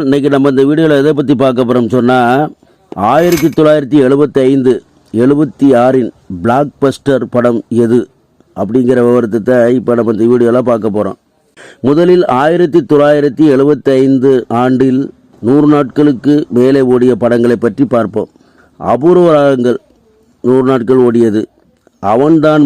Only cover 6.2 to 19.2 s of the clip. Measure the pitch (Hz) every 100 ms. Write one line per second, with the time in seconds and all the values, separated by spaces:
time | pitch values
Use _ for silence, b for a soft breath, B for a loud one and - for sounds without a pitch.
6.2 | - 87 110 131 151 - 139 - 139 131
7.2 | 120 123 120 117 - 113 117 120 - _
8.2 | _ _ _ 92 98 127 123 123 120 120
9.2 | 113 110 101 123 117 127 110 117 110 104
10.2 | 117 123 117 123 123 113 107 104 98 -
11.2 | _ _ _ - B B 123 151 180 180
12.2 | 156 127 151 175 170 165 120 147 147 147
13.2 | 143 123 156 131 143 135 139 131 135 135
14.2 | 135 127 - 117 127 127 131 131 - -
15.2 | _ - 110 143 147 147 127 143 147 120
16.2 | 139 147 - 120 131 139 127 127 127 110
17.2 | 120 120 120 113 117 104 123 120 104 107
18.2 | - _ b b b b 87 120 165 180